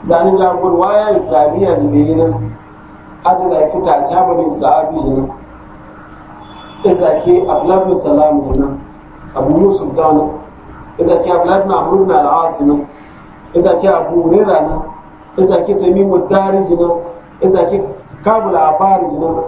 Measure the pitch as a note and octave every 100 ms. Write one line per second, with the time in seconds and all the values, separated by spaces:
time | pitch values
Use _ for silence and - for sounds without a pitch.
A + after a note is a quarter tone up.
0 | - E3+ F#3 F#3+ F#3 F3 F3+ E3+ F#3+ G#3
1 | G#3+ F#3 - D3+ D3 F3+ F#3+ D#3+ D3 D3
2 | D3+ D#3+ E3 D#3+ - - - - - -
3 | - - A#2+ B2 - - D3+ - E3+ -
4 | - - - E3+ D#3+ - D3+ D3+ D3+ -
5 | C3+ C3+ C3+ - - - - - - -
6 | - - - - - - - - G3 F3
7 | F3 G3+ F3 F3+ F#3 - E3 F#3+ F#3 F3+
8 | D3+ D3 D3+ C#3+ C3 C3 C#3 - - -
9 | - - - - C3+ D#3+ G3 - - C3
10 | D#3+ D3+ D3 - - - - - - -
11 | E3+ E3+ F3 E3+ F3 G3 G3 - - G3
12 | F#3+ D3+ D3 D#3 E3 - C#3+ D3 C#3+ -
13 | - - - - - E3+ F3 F3 G3 E3
14 | D#3 E3+ E3 F#3+ G3 D#3+ D#3 D#3 - -
15 | - - - - F#3 F3+ - F#3+ F3+ G3
16 | G3 F3 - G3 G3 F#3+ F3 E3+ F3 -
17 | - - - - F#3 - - G3 - -
18 | - - G3+ A3 G3 F3 D3+ D#3 F#3 F3+
19 | D#3 D3+ D#3+ E3